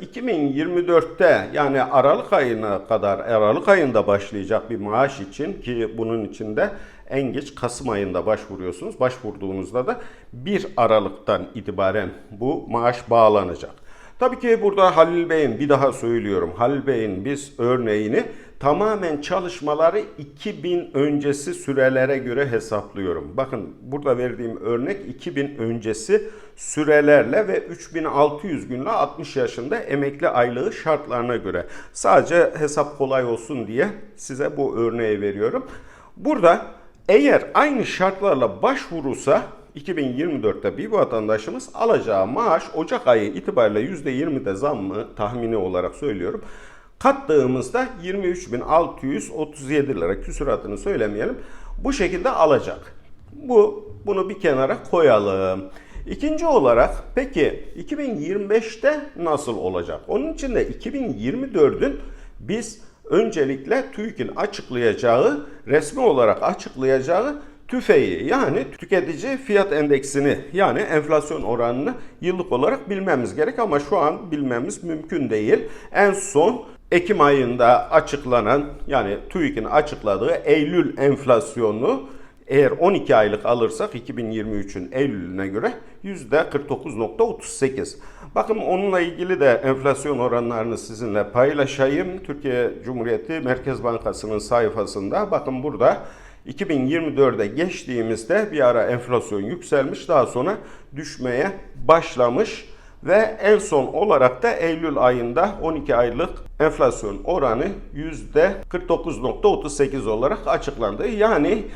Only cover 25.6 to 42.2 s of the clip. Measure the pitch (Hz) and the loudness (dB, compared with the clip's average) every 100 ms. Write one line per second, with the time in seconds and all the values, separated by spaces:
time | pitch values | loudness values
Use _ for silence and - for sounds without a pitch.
25.6 | 113 117 107 107 - 208 202 - - - | -4 -4 -4 -4 0 0 0 -14 -20 -16
26.6 | - 151 151 151 147 147 113 170 208 185 | -8 -2 4 6 8 6 6 2 0 -2
27.6 | - 170 - 160 156 139 147 147 202 139 | -6 -12 -10 -6 -2 2 2 0 -6 -6
28.6 | 101 127 143 214 143 - 151 135 117 - | -6 -6 -2 -2 -2 -4 -8 -2 -2 -4
29.6 | 127 147 - 139 143 143 165 - 123 123 | -6 -6 -4 -4 -4 -2 0 2 2 0
30.6 | 185 - 160 147 147 123 120 117 92 87 | -4 -4 -2 -2 -2 -4 -2 -2 -2 -4
31.6 | - - - - - 165 - 170 156 151 | -6 -12 -16 -2 4 6 6 4 4 2
32.6 | 147 151 147 - 135 131 123 117 - 135 | -2 -2 -2 -2 0 0 0 -4 -6 -8
33.6 | 101 117 196 202 - - - 131 147 147 | -4 -2 -2 -4 -16 -16 -10 -6 -4 -2
34.6 | 135 113 117 117 110 104 101 98 113 254 | -2 0 0 0 0 0 -2 -2 -2 -2
35.6 | - - - - - - 247 294 175 202 | -8 -16 -20 -20 -20 -6 -2 4 6 6
36.6 | - - - - - 214 285 165 - 208 | 0 -16 -20 -6 4 6 6 4 4 2
37.6 | 294 254 180 - 185 190 202 139 113 - | 4 2 -2 0 0 2 0 2 0 0
38.6 | 226 262 - 165 135 113 135 190 - - | -2 -2 -6 -6 -6 -2 2 2 0 -12
39.6 | - 143 190 165 131 123 170 147 107 92 | -20 -12 -8 -4 -2 -2 -4 -2 -2 0
40.6 | 101 - 214 208 135 113 107 110 131 247 | -4 -4 -2 0 0 0 0 -2 -2 -10
41.6 | - - 233 139 107 98 | -10 -2 2 2 2 0